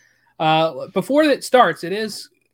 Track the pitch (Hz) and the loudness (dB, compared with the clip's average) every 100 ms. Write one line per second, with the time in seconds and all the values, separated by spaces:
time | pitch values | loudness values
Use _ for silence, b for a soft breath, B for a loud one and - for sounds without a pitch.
0 | b b b b 156 156 160 131 139 196 | b b b b 0 2 0 -4 -8 -6
1 | 220 285 311 247 - 247 185 - 175 208 | 0 2 2 0 2 2 2 0 -6 -6
2 | 214 - - _ _ | -8 -12 -18 _ _